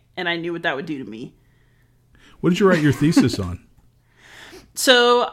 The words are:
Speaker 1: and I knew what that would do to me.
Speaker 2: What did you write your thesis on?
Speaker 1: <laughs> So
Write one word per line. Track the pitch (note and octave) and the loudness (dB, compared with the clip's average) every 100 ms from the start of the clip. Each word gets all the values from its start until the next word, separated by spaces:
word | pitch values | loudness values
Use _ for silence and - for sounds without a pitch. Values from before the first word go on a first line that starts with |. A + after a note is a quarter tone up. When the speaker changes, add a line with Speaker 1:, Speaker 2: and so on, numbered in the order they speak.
| _ - | _ -8
Speaker 1:
and | F3+ | -6
I | E3+ | -6
knew | E3+ | -6
what | E3+ | -6
that | E3+ C#3 | -6 -6
would | - | -8
do | D3 | -10
to | A2+ | -12
me. | A2 D3 - _ _ _ _ _ _ _ _ _ - | -14 -16 -20 _ _ _ _ _ _ _ _ _ -4
Speaker 2:
What | - | -2
did | F3+ | 2
you | G3 | 2
write | F3+ | 4
your | D3+ | 2
thesis | C3 D3 E3+ D3+ - | 2 2 2 2 0
on? | F2+ F2 | -6 -10
Speaker 1:
<laughs> | - _ _ _ _ _ - - - - - | -14 _ _ _ _ _ -20 -20 -20 -20 -18
So | - - B3 A#3+ A#3+ A#3+ | -4 2 4 4 2 0